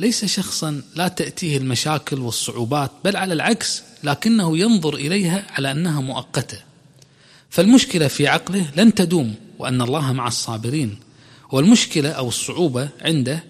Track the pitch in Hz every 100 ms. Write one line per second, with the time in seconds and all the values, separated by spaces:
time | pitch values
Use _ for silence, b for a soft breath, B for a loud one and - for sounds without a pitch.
0 | 214 226 196 - 185 - 156 147 - 160
1 | 175 - 151 - 165 139 131 120 151 151
2 | - 135 120 - - 113 117 147 135 -
3 | 190 190 190 160 156 233 - - - -
4 | 147 139 220 226 170 160 220 214 156 127
5 | 143 202 175 196 - - 139 143 175 147
6 | 131 127 - 143 - 101 - _ _ _
7 | b b b b b - 196 262 - 180
8 | 147 - 143 160 - 196 160 143 226 220
9 | 175 175 117 107 - - 131 127 120 -
10 | 139 127 120 - - 113 117 156 117 104
11 | - B B B B 135 185 240 - 160
12 | 143 160 123 - - 151 170 123 143 -
13 | 151 156 123 160 -